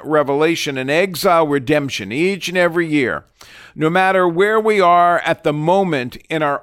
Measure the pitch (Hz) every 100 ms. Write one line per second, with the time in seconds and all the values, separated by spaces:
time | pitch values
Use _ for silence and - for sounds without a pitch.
0 | 98 151 139 143 160 165 - 135 131 151
1 | 196 170 196 170 160 143 123 151 143 -
2 | 98 120 180 196 - 180 175 165 165 151
3 | 123 78 - _ - - - - 156 175
4 | 190 190 180 170 202 220 220 214 180 175
5 | 175 170 151 165 165 147 156 190 190 151
6 | 123 - - 160 147 143